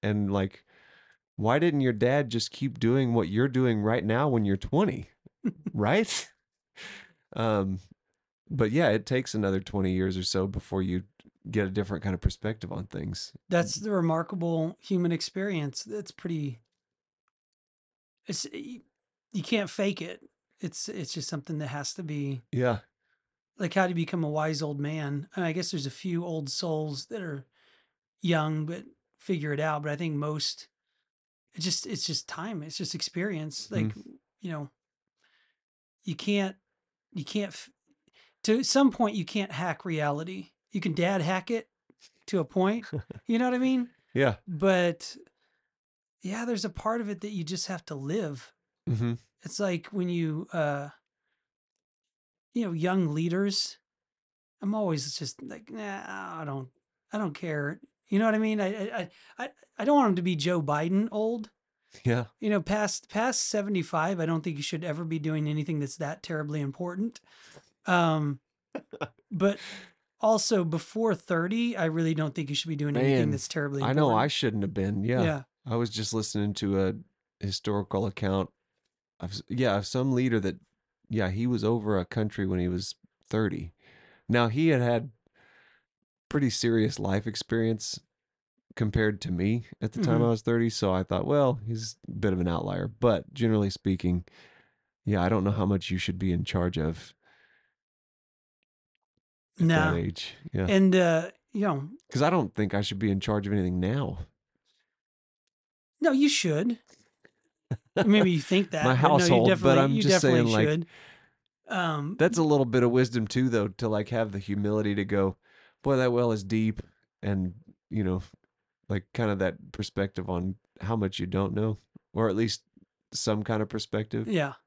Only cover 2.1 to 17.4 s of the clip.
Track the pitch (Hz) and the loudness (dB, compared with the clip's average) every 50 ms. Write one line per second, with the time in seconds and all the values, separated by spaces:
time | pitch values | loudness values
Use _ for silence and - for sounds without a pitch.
2.1 | 135 147 143 120 110 117 110 - - - 135 139 - - 113 113 123 135 135 120 | 4 2 0 0 -2 -2 -2 -4 -6 -4 -4 -4 -2 0 2 4 4 4 4 4
3.1 | 117 117 98 82 98 110 127 139 123 127 131 123 113 107 104 107 113 127 82 104 | 4 2 2 2 2 2 2 2 4 2 4 4 4 2 2 2 2 2 2 2
4.1 | 110 120 143 151 127 117 107 101 98 95 - - - 156 208 185 139 104 95 - | 2 2 2 2 2 2 4 2 2 0 0 0 2 2 2 2 0 -4 -10 -14
5.1 | _ _ _ - _ _ - 233 - - - - - 104 104 107 147 208 220 - | _ _ _ -20 _ _ -6 -6 -6 -4 -12 -8 -4 0 2 2 4 2 2 0
6.1 | - - - - _ _ _ _ _ _ _ _ _ - - - - - - - | -2 -6 -6 -8 _ _ _ _ _ _ _ _ _ -20 -18 -18 -18 -18 -20 -20
7.1 | _ _ _ _ - - 113 113 110 101 98 95 95 92 - - - _ _ _ | _ _ _ _ -6 -2 0 0 2 2 0 0 -2 -6 -8 -16 -20 _ _ _
8.1 | _ _ _ _ _ _ _ _ - 131 120 107 113 156 170 127 104 110 98 - | _ _ _ _ _ _ _ _ 0 2 2 2 4 4 4 4 4 2 0 0
9.1 | 135 127 127 - - 107 104 98 95 95 98 - - 101 95 92 92 92 92 95 | -2 -2 -2 -2 -2 0 0 2 0 0 -2 -2 -2 0 0 2 2 2 0 0
10.1 | 92 92 90 - - 98 92 98 95 - - - - 98 95 92 90 90 92 _ | 0 -2 -4 -2 -2 -2 -2 -2 -4 -6 -8 -4 -2 -2 0 0 -2 -4 -4 _
11.1 | _ _ - - _ _ _ 104 110 110 101 95 95 104 101 98 104 82 - 98 | _ _ -20 -20 _ _ _ -4 0 0 0 0 0 -2 -2 -2 -4 -4 -2 -4
12.1 | 92 87 - - - - - 107 110 110 - 87 - 107 - - - - - 101 | -4 0 0 0 -2 0 -6 -6 -6 -6 -8 -10 -8 -10 -10 -8 -8 -8 -6 -6
13.1 | 95 - - - _ - _ _ 180 170 170 - - - 202 220 208 185 170 165 | -8 -8 -10 -14 _ -20 _ _ 0 0 2 0 -4 -6 -4 -2 0 0 2 2
14.1 | 160 160 165 - 214 180 170 170 165 165 160 165 - _ _ - 196 180 175 170 | 0 0 -2 -4 -6 -4 -2 0 0 0 -2 -2 -4 _ _ -2 0 0 2 0
15.1 | 170 160 - - _ 190 190 208 196 160 147 143 131 - - 220 214 208 196 - | 0 -2 -4 -6 _ -6 -4 -4 -2 -2 -4 -4 -6 -8 -10 -8 -8 -10 -10 -10
16.1 | - - - 175 170 156 147 139 120 - _ _ _ _ _ _ _ _ _ _ | -16 -10 -8 -6 -4 -4 -4 -6 -8 -10 _ _ _ _ _ _ _ _ _ _
17.1 | _ _ _ _ _ _ | _ _ _ _ _ _